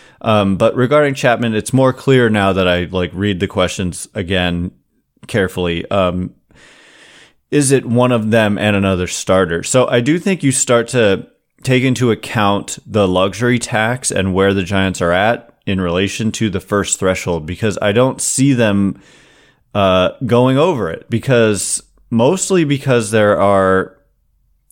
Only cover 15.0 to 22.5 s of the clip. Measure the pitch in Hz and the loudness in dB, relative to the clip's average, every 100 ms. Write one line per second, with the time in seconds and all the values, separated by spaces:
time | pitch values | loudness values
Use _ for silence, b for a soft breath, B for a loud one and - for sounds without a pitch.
15 | 87 90 107 120 - _ - 95 90 90 | 0 2 0 -2 -8 _ -6 -4 -2 -2
16 | 101 - 110 - 110 92 - 104 92 - | -2 -4 -6 -2 -4 -4 -2 -2 -2 -2
17 | 92 92 - 85 76 90 110 92 104 104 | -2 -2 -4 -6 -6 -4 -4 -2 0 2
18 | 131 - - - 135 123 110 101 98 - | 0 -2 -6 0 2 2 2 2 0 -4
19 | b b b b b b _ 104 98 92 | b b b b b b _ 0 2 2
20 | 90 - 123 120 127 131 170 139 87 82 | 0 -2 0 2 4 2 0 0 -4 -8
21 | - 113 - 123 110 101 - - - _ | -6 -4 2 2 4 0 -4 -8 -12 _
22 | _ 113 127 190 - | _ 0 2 0 0